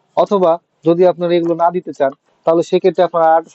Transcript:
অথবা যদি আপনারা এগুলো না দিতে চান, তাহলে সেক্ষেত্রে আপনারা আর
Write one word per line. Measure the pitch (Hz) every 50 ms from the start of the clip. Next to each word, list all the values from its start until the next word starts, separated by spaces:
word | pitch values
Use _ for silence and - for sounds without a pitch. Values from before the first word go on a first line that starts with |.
| _ _ -
অথবা | 151 175 175 208 196 180 165 165 170 _ _ _ _ -
যদি | 160 170 170 185 180
আপনারা | 165 165 175 170 175
এগুলো | 175 170 170 170
না | 165 170 175
দিতে | 175 185 - 170 143
চান, | - 143 135 - _ _ _ _ _ -
তাহলে | 170 165 170 156
সেক্ষেত্রে | - 190 180 - 190 165 - 180
আপনারা | 170 - 170 165 160 160
আর | 165 160 170 -